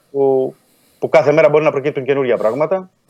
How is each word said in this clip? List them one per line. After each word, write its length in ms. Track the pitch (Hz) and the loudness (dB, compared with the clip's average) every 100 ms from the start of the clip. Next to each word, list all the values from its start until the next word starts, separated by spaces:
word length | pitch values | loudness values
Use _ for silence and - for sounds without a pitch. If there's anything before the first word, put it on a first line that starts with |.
| _ | _
που, 440 | 139 135 135 131 - _ _ _ - | -2 0 0 -2 -8 _ _ _ -10
που 100 | 135 | 0
κάθε 240 | 160 143 | 0 2
μέρα 160 | 147 156 | 4 4
μπορεί 160 | 151 | 4
να 60 | 156 | 0
προκύπτουν 340 | 143 139 143 | -2 -4 -6
καινούργια 320 | 131 135 131 104 | -2 -2 0 0
πράγματα. 540 | 107 127 156 190 185 _ _ | -2 -2 -4 -4 -8 _ _